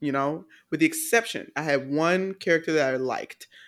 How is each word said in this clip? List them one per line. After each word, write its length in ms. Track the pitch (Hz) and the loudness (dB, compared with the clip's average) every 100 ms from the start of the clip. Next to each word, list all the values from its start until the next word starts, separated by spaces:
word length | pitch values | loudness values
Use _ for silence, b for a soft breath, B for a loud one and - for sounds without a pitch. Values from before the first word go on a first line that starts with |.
you 120 | 147 | -4
know, 340 | 139 139 160 - b b | 0 -2 -4 -10 b b
with 100 | 156 | 0
the 60 | 156 | 2
exception, 640 | - - 233 226 - - 139 | 0 0 0 0 -8 -8 -6
I 60 | |
had 280 | 156 143 135 | 0 0 0
one 420 | 147 165 185 190 | 0 2 2 0
character 380 | 190 185 165 165 | -4 0 2 2
that 220 | 156 135 | 2 2
I 20 | 131 | 0
liked, 520 | 127 113 - - - B | -2 -4 -8 -14 -20 B